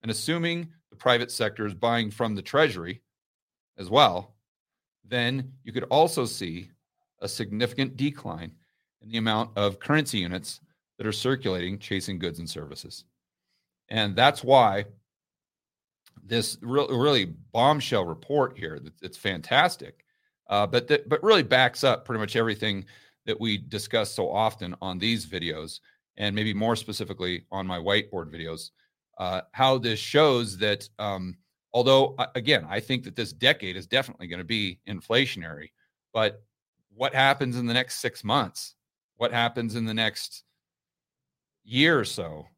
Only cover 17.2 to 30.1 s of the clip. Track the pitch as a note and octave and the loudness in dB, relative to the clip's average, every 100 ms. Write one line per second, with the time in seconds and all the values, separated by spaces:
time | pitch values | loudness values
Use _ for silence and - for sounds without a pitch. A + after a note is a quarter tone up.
17.2 | F#2 D#2+ - A#2 B2+ D3+ C3+ A#2 F2 E2 | 0 -6 -6 4 4 4 2 0 0 -6
18.2 | - D3 B2+ - E2+ D2+ C#2+ _ - - | -2 0 0 -2 -10 -10 -14 _ -16 -6
19.2 | A2 F2+ D#2 B2+ F3 - - - _ _ | -4 -4 0 2 2 0 -16 -20 _ _
20.2 | _ _ _ G2+ G#2 B2 A#2+ D3 A2 D3+ | _ _ _ 0 2 0 4 2 2 0
21.2 | G#3 G#3 B2+ B2+ B2 - C3+ A#2 - A2+ | 6 4 6 4 4 4 2 2 -2 -4
22.2 | G#2 A#2 A2+ G#2 G#2+ G2 G2 - _ _ | -2 0 0 0 -2 -4 -8 -20 _ _
23.2 | - A2 A2+ G#2 A#2+ G#2+ - A#2 G#2 - | -6 -4 -2 -4 -4 -8 -2 0 0 -2
24.2 | F#2 F#2+ A2 - F2+ F2 F#2+ F2+ G#2 A#2 | -2 2 0 -2 -10 -8 -8 -2 0 -2
25.2 | D#2 F#2 E2 D#2 D#2 - _ _ _ - | -4 -6 -6 -6 -10 -16 _ _ _ -6
26.2 | G#2 G2+ G#2+ G#2 A2+ A2+ - G#2 F#2+ G2 | -4 -2 -2 0 0 0 -2 -8 -8 -6
27.2 | F2+ F2 - F#2+ F#2 F2+ E2+ G2+ G#2+ F#2+ | -6 -6 -8 -8 -6 -4 0 0 0 -10
28.2 | D#2 E2 E2 E2 - _ _ _ _ - | -10 -10 -10 -10 -14 _ _ _ _ -8
29.2 | F#2 F#2 - - C3 C3 A2+ A2 - | -4 -4 -6 2 4 4 0 -4 2